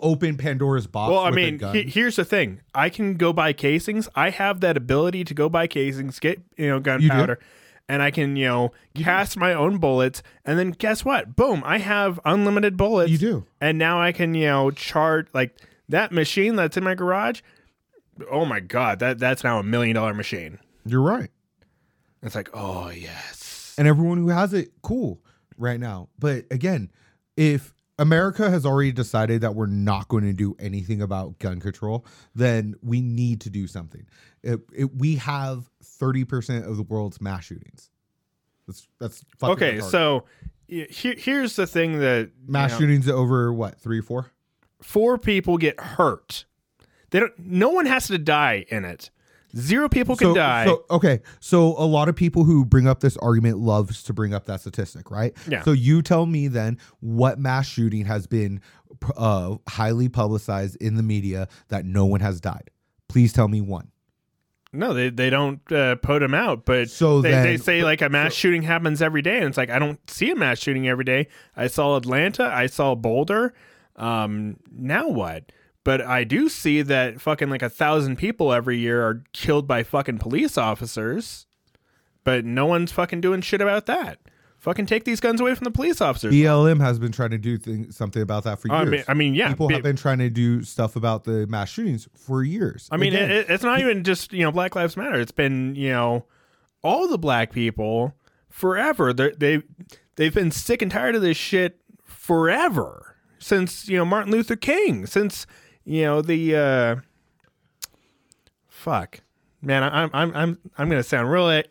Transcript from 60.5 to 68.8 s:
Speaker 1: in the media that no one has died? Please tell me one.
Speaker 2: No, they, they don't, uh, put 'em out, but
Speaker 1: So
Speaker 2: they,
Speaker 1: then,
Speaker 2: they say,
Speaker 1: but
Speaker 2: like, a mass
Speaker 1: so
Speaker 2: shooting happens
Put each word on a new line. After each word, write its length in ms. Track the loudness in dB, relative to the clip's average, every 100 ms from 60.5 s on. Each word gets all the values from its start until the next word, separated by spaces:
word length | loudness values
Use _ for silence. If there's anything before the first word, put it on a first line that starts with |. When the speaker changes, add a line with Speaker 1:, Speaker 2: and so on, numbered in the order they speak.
| -4 -4 -4
Speaker 1:
in 180 | -2 0
the 80 |
media 440 | 0 -2 -2 -6 -8 -12 _
that 160 | -6 -2
no 200 | 2 4
one 160 | 2
has 180 | 0 -2
died? 300 | -6 -10 -14 _ _ _ _
Please 260 | 4 4
tell 140 | 4 2
me 140 | 0
one. 280 | -4 -8 -10 _ _ _ _ _ _ _ _
Speaker 2:
No, 200 | -6 -2
they, 160 | 0 -2
they 200 | 0 0
don't, 300 | 2 0 -4 -2
uh, 260 | 0 2 0
put 280 | 0 2
'em 100 | 2
out, 300 | 2 0 -2
but 260 | 0 0 0
Speaker 1:
So 300 | 2 4 6
Speaker 2:
they, 100 | 6
Speaker 1:
then, 120 | 6
Speaker 2:
they 140 | 4 2
say, 240 | 2 2
Speaker 1:
but 60 | 4
Speaker 2:
like, 140 | 2
a 60 | 2
mass 260 | 2 0
Speaker 1:
so 40 | 2
Speaker 2:
shooting 260 | 2 2
happens 380 | 0 0